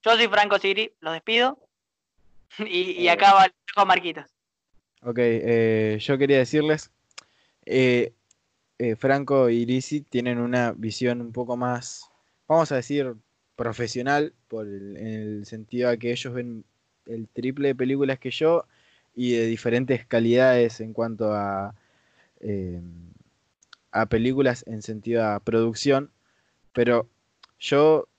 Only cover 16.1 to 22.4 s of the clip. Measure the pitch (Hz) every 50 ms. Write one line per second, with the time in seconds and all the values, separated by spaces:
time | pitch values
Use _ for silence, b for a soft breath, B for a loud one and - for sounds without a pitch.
16.1 | 123 123 - 131 120 127 120 120 117 110 - _ _ _ _ _ _ _ _ -
17.1 | 113 113 110 _ _ - 117 131 135 139 139 139 131 123 123 127 139 139 143 135
18.1 | 135 127 - 131 - - 156 160 170 170 - _ _ _ _ _ _ _ _ _
19.1 | _ - 123 123 120 117 113 113 117 113 - 120 117 123 131 123 131 117 - _
20.1 | - 117 113 113 120 127 127 131 127 123 120 113 113 - 110 110 107 - 117 117
21.1 | 113 107 113 107 107 104 101 101 98 98 98 101 107 _ _ _ _ _ _ _
22.1 | _ _ _ _ _ _